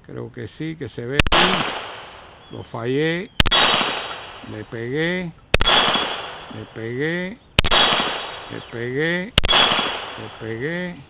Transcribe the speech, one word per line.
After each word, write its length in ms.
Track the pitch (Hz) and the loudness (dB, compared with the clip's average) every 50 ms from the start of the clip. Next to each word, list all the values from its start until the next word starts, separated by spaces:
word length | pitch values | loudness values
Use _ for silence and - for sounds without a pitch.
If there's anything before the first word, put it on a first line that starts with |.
| _ | _
Creo 260 | - 139 123 120 113 | -12 -12 -10 -10 -10
que 160 | - 120 117 | -10 -12 -12
sí, 280 | 110 - - 151 160 160 | -12 -10 -8 -8 -8 -8
que 120 | 160 139 113 | -8 -10 -10
se 160 | - - 120 | -8 -8 -6
ve 140 | 120 135 143 - - | -4 -2 0 0 2
bien. 200 | - - 180 185 190 180 - - - - - - - - - - - - - - - - - - | 4 4 4 4 2 -2 -4 -4 -6 -8 -10 -12 -14 -16 -16 -18 -18 -20 -20 -20 -20 -20 -20 -16
Lo 120 | - 110 101 | -14 -14 -14
fallé. 640 | - - 117 113 123 131 143 156 160 165 175 196 254 _ - - - - - - - - - - - - - - - - - - - - - - - | -12 -10 -6 -4 0 0 2 2 0 0 -2 -6 -8 _ 2 2 4 4 4 4 4 2 0 0 -2 -4 -6 -8 -10 -10 -12 -12 -14 -16 -16 -14 -12
Le 120 | 110 107 104 | -10 -10 -10
pegué. 680 | - - 113 117 120 131 151 160 170 180 185 180 170 - - - _ - - - - - - - - - - - - - - - - - - - - - | -10 -8 -8 -6 -4 -2 0 0 0 -2 -2 -4 -6 -10 -12 -4 _ 2 4 6 6 6 6 4 4 2 0 -2 -2 -6 -8 -8 -10 -12 -12 -14 -12 -12
Le 100 | 107 107 - - | -12 -12 -12 -10
pegué. 640 | 113 110 117 120 127 147 160 170 175 180 185 220 - _ - - - - - - - - - - - - - - - - - - - - - | -10 -8 -6 -4 -2 -2 -2 -2 -2 -4 -6 -8 -12 _ 0 2 2 4 6 6 6 6 6 4 0 0 -2 -4 -6 -8 -10 -10 -12 -10 -10
Le 100 | 113 113 - - | -10 -10 -10 -10
pegué. 640 | - 117 117 123 127 139 156 165 175 180 180 226 - - - - - - - - - - - - - - - - - - | -8 -6 -4 -2 0 0 0 0 0 -2 -4 6 6 8 8 10 8 8 8 6 4 0 0 -2 -4 -6 -8 -10 -10 -10
Le 100 | 110 110 - - | -12 -12 -12 -10
pegué. 560 | 117 110 113 113 131 156 170 175 180 175 175 - 139 | -8 -6 -6 -4 -4 -4 -4 -4 -6 -6 -8 -12 -16